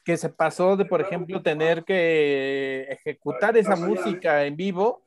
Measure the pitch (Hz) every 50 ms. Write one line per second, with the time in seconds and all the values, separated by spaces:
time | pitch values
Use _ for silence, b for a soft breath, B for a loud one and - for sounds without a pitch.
0 | - 175 170 - - 156 - - 160 156 - - 180 190 196 196 196 - 185 156
1 | 147 - 175 175 180 160 190 180 - 175 151 151 156 165 170 165 165 - 196 185
2 | 170 165 160 156 147 143 143 135 135 135 139 135 135 135 131 131 135 139 127 -
3 | - 156 143 _ - 143 - - 208 220 226 226 190 196 196 170 170 196 214 -
4 | - 214 175 - - 165 147 147 143 143 147 156 185 196 180 180 202 240 - -
5 | _